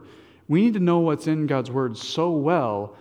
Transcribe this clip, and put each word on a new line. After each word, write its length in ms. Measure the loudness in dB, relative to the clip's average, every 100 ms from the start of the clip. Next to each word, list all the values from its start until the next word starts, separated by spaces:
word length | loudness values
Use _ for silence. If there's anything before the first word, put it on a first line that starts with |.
| -16 -20 -20 _ 0
we 140 | 2
need 120 | 2
to 60 | 2
know 200 | 2 2
what's 280 | 2 0 -2
in 180 | -2 0
God's 240 | -2 -2
Word 260 | -2 -4 -6
so 360 | -8 -2 0
well 640 | 0 0 0 0 -4 -6 -12